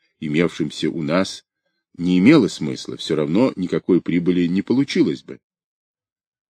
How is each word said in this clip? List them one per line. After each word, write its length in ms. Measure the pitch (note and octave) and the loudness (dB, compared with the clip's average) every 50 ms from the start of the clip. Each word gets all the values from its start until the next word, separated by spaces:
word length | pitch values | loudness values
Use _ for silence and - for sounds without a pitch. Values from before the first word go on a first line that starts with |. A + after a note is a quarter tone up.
| _ _ _ - | _ _ _ -12
имевшимся 720 | D#2 D2+ D2 E2 F2 E2 - - D#2+ D2 - - E2 D2+ | -8 -2 0 0 0 0 0 -4 -6 -6 -6 -6 -6 -4
у 100 | - E2 | -4 -4
нас, 420 | D2+ C#2+ D#2+ F#2 F#2+ - - - _ _ _ _ _ _ _ _ _ _ _ | -4 -2 -2 -2 -2 -2 -8 -14 _ _ _ _ _ _ _ _ _ _ _
не 220 | - E2+ F2+ F2+ F#2 | -4 0 2 4 6
имело 300 | F#2+ B2+ E3 D3+ G2+ D#2+ | 6 6 6 6 4 2
смысла, 480 | - - - C#2 B1 - - - B1 | -2 -4 -6 -6 -8 -8 -10 -12 -12
всё 180 | - - - D#2 | -10 -4 -4 -2
равно 360 | D2+ D2+ D2 E2 G#2 C3 C3+ - | -2 0 0 2 2 2 0 0
никакой 440 | F#2+ F2+ E2+ - D#2+ - - F#2 E2 | -4 -6 -4 -4 -4 0 2 0 2
прибыли 460 | - - E2 F2+ E2+ F2+ F2+ F2+ F2+ | 2 0 -2 0 0 0 0 0 0
не 160 | E2+ F2+ G2 | 0 0 -2
получилось 640 | - - A#2 C3 C#3+ - - F#3+ C#3+ F2 C#2+ - - | -2 0 0 0 0 0 0 0 0 0 0 -6 -10
бы. 160 | - C2+ - _ _ _ _ _ _ _ _ _ _ _ _ _ _ _ _ _ _ _ _ _ | -18 -20 -20 _ _ _ _ _ _ _ _ _ _ _ _ _ _ _ _ _ _ _ _ _